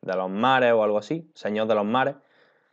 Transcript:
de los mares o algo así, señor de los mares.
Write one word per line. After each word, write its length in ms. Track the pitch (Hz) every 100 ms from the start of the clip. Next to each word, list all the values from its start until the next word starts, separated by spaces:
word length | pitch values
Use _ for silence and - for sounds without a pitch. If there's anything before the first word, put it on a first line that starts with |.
de 160 | 92 92
los 140 | 92
mares 420 | 98 123 131 120
o 100 | 117
algo 160 | 107 104
así, 320 | - 160 165
señor 320 | - 104 107 110
de 80 |
los 100 | 107
mares. 320 | 104 123 135 139 _ _ _ _ _